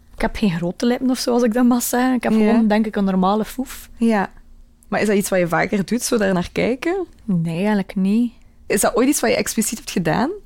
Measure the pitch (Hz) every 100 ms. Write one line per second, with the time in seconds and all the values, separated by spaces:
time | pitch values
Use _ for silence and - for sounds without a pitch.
0 | - - 220 - 214 165 175 - 240 247
1 | 254 254 - 240 240 240 240 247 240 247
2 | 254 254 226 220 214 233 220 208 214 208
3 | 196 190 185 214 208 - 262 - - -
4 | 226 214 - - - - - _ - 202
5 | 208 208 196 190 175 165 170 208 180 240
6 | - 233 196 185 175 - 185 262 330 381
7 | 349 - - 175 165 165 208 208 185 190
8 | 190 214 240 - - - - 202 - -
9 | 269 302 233 202 214 - 208 226 - -
10 | 165 165 262 415